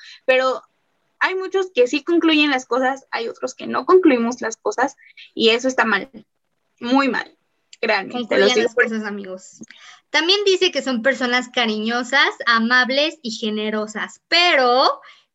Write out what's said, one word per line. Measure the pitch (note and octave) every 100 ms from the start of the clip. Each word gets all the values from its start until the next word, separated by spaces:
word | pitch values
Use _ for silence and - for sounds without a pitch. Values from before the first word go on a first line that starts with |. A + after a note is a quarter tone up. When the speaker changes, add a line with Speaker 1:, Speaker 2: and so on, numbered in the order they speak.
| - - -
Speaker 1:
pero | C4 C4 B3+ - _ _ _ _ -
hay | D4 F#4+
muchos | F#4+ F#4+ F#4
que | - B4
sí | D4
concluyen | - E4+ D#4+ D#4 D4
las | C4 -
cosas, | A#3+ C4 C4+ -
hay | A#3 A#3
otros | - C4
que | - A3+
no | A#3+ C4
concluimos | F#4 F4 A#3+ A#3 B3
las | A3 -
cosas | G#3 G#3+ C4+ - _ - -
y | - A3
eso | A#3 C4
está | B3+
mal, | A3 G3 - - - _ _ _ _ -
muy | A#3+ C4+ C4+
mal, | - - _ _ _ _ -
créanme, | A3+ G#3 F#3+
te | B3 A3+ -
lo | G3
Speaker 2:
Concluyan | G#3+
Speaker 1:
digo | -
Speaker 2:
las |
Speaker 1:
por | -
Speaker 2:
cosas, | A3+ A3
amigos. | G#3+ G3+ F#3+ F#3 - - - - - - _
También | D4+ E4 G4+
dice | G4+ F#4 F#4
que | C4+
son | C4+ B3
personas | C4 C4 B3 B3 B3
cariñosas, | B3+ A#3 G#3+ A3 A#3+ B3+ C#4 E4 G#4 -
amables | A3+ A3+ B3+ B3 C4+ D#4 D4+
y | A#3
generosas, | A3 G#3+ G#3+ G#3+ G#3+ G#3+ G#3+ F#3 - -
pero | E4+ F4 D4 B3 B3+ D#4+ C#5 - - _